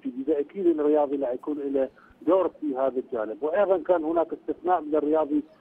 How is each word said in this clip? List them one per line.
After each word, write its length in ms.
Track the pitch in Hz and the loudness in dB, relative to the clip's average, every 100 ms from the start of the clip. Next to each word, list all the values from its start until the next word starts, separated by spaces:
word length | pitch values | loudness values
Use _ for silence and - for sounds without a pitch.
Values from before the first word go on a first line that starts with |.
| 135 | -6
جديدة، 340 | 123 135 147 | -6 -2 -2
أكيد 260 | 143 196 175 | -2 0 2
الرياضي 520 | 156 147 151 143 139 | 2 4 2 2 -2
لا 140 | 131 | -4
يكون 240 | 127 - 147 139 | -4 -6 -6 -2
له 160 | 135 127 - - - 151 | -2 -2 -6 -20 -6 2
دور 240 | 185 165 - | 2 2 -4
في 140 | 151 131 | -4 -2
هذا 180 | 135 127 | -2 -2
الجانب. 440 | 123 117 107 107 | -4 -4 -6 -4
وأيضًا 340 | 151 185 190 185 | -2 2 2 2
كان 260 | 147 175 | 2 0
هناك 240 | 156 170 160 | 2 0 -2
استثناء 480 | 143 - 143 175 180 | -4 -8 -4 0 0
للرياضي 600 | 151 151 147 156 143 147 - _ | 0 0 2 0 0 -2 -4 _